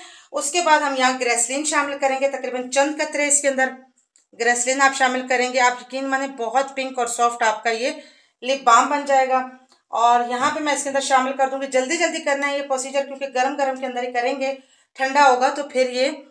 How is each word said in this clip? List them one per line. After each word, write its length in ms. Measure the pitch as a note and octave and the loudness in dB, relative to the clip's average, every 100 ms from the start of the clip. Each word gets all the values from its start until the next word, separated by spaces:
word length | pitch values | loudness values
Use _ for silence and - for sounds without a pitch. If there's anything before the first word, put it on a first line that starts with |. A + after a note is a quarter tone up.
| - - - | -12 -20 -10
उसके 280 | - C#4+ F4 | -6 -2 0
बाद 200 | E4 D4+ | 4 4
हम 120 | C#4+ C4+ | 4 2
यहाँ 220 | B3+ B3+ | 0 0
ग्रेसलीन 460 | A#3+ A#3 - C4+ | -2 0 0 -2
शामिल 340 | D4+ D4+ C#4+ C#4 | -2 -2 -2 0
करेंगे, 300 | C#4 C4+ C#4 | 0 2 -2
तकरीबन 400 | C#4 B3+ B3 B3+ | -2 -6 -6 -4
चंद 320 | C#4 C#4+ D4+ | 0 0 0
कतरे 260 | D4+ D4+ D4 | -4 0 2
इसके 200 | C#4 C#4 | 2 2
अंदर 220 | C4 C4 B3 - _ _ _ _ - | 0 0 -2 -20 _ _ _ _ -2
ग्रेसलीन 420 | A#3 A#3+ B3+ C4+ | 0 0 0 4
आप 140 | C4+ | 4
शामिल 320 | C4+ C4 B3+ B3+ | 4 0 0 0
करेंगे। 300 | B3+ B3 B3+ | 0 0 2
आप 180 | B3 A#3+ | 2 0
यकीन 260 | - C4 C4+ | -8 -8 -4
माने 200 | C4+ C#4 C4 | -2 -4 -6
बहुत 380 | A3+ A#3+ C4+ - | -2 0 0 -4
पिंक 220 | C4 C4 | -6 -4
और 100 | A#3 | -4
सॉफ्ट 340 | - A#3+ A#3 | 0 0 2
आपका 260 | A3+ G#3+ A#3 | 0 0 -2
ये 180 | A3 B3+ D4 - _ _ _ | -2 -4 -6 -12 _ _ _
lip 200 | B3 C4+ | -4 0
बाम 240 | B3 A#3 C4+ | 6 6 6
बन 140 | C#4+ C#4+ | 0 2
जाएगा। 340 | C4+ C4 C4 B3+ - _ _ - | 2 4 0 -2 -12 _ _ -8
और 360 | - A#3 A#3+ A#3+ | 0 4 4 2
यहाँ 200 | B3 C#4 | -2 -2
पे 100 | D4+ | -2
मैं 140 | D4+ | -2
इसके 140 | C#4 C#4 | -2 -2
अंदर 120 | C#4 | -2
शामिल 300 | C4+ C4 C4 | 2 2 2
कर 160 | C4+ C4 | 0 -2
दूँगी, 160 | C4+ C4+ | -2 -2
जल्दी 280 | C4 B3+ E4 | -2 0 0
जल्दी 240 | E4+ D#4+ | -2 -2
करना 260 | D#4+ C#4 C#4+ | -2 -2 -2
है 100 | C#4 | -4
ये 60 | |
प्रोसीजर, 440 | C#4 C4 C4 C#4 C#4 | -4 -4 -4 -4 -4
क्योंकि 200 | C#4 C#4 | -6 -6
गरम 280 | B3+ C4 C#4+ | -2 -2 0
गरम 240 | C4+ C4 | -2 -2
के 60 | C4 | -6
अंदर 180 | B3 | -6
ही 80 | B3 | -6
करेंगे, 400 | B3 B3 C#4 C4+ C4+ _ _ _ - | -2 -2 -2 -4 -6 _ _ _ -6
ठंडा 260 | C4+ C#4 | 0 4
होगा 260 | C#4+ B3 C4 | 6 6 2
तो 120 | C#4+ | -2
फिर 260 | C#4+ B3+ B3+ | -4 -2 0
ये 200 | B3 C4+ D4+ - | 0 -2 -2 -14